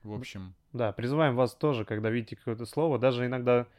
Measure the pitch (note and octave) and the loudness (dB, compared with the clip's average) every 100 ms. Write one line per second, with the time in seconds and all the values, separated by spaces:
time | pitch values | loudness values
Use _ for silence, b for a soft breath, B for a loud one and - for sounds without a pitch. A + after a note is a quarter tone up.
0 | G#2+ G#2+ B2+ G2+ F#2 F2+ _ B2 A2 G2 | -12 -10 -10 -12 -14 -16 _ -4 -4 -2
1 | A#2+ D3 D3+ A#2+ B2 - D3+ B2 G#2+ G#2+ | -2 2 2 4 0 0 -2 0 -2 -2
2 | A2 A#2 A2 - - A2+ A#2 - D#3+ B2 | -2 -2 -4 -10 -8 -8 -6 -2 0 4
3 | B2+ B2 B2 B2+ B2 B2 A#2+ | 2 2 -2 0 4 4 2